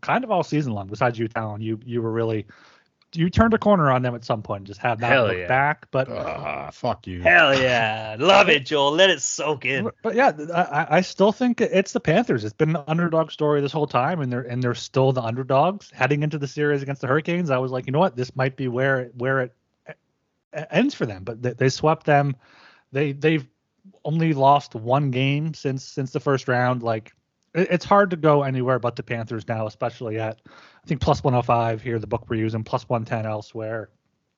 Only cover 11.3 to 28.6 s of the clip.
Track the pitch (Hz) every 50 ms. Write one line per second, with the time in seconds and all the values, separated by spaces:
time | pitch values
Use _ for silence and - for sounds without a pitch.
11.3 | 202 - 254 247 233 - 233 170 - 190 - - - - - - 156 202 240 -
12.3 | 151 120 104 107 - - 160 156 160 165 143 156 160 170 175 170 160 160 160 151
13.3 | - - 156 147 151 147 143 139 139 160 147 - - 127 123 147 185 165 139 127
14.3 | 123 120 - - 120 123 123 120 123 123 - - - 135 131 135 135 131 117 113
15.3 | 117 127 135 127 131 135 151 180 202 202 - - - - 131 131 147 147 151 151
16.3 | 156 151 139 135 - 147 147 147 147 139 139 135 139 139 - 123 135 156 151 -
17.3 | 170 175 180 151 135 127 131 127 127 131 131 - 135 147 185 190 - 123 127 123
18.3 | - 135 131 135 135 - 135 127 117 123 135 139 135 131 123 120 123 123 120 131
19.3 | 135 135 127 123 - _ _ _ _ _ _ - 156 - _ _ _ _ _ _
20.3 | _ _ _ _ - 156 156 - - 170 247 285 - - 160 120 101 92 92 98
21.3 | 117 113 123 123 120 - 131 135 131 - - 156 160 156 - - 147 143 143 143
22.3 | 135 - _ _ _ - - - _ _ _ _ - 139 151 147 139 143 143 156
23.3 | 165 151 131 - _ _ _ _ _ _ _ - - _ - 147 156 165 165 165
24.3 | 156 135 131 135 143 143 - - - 117 110 120 127 143 147 139 123 127 135 135
25.3 | 139 147 156 165 151 - - 143 131 135 - - - 147 135 127 - 147 - 147
26.3 | 139 131 - - 127 123 123 123 127 123 117 117 113 110 107 - - _ _ _
27.3 | _ _ _ _ - 160 185 - 180 170 - - 202 202 202 190 180 165 147 156
28.3 | 147 147 139 135 131 131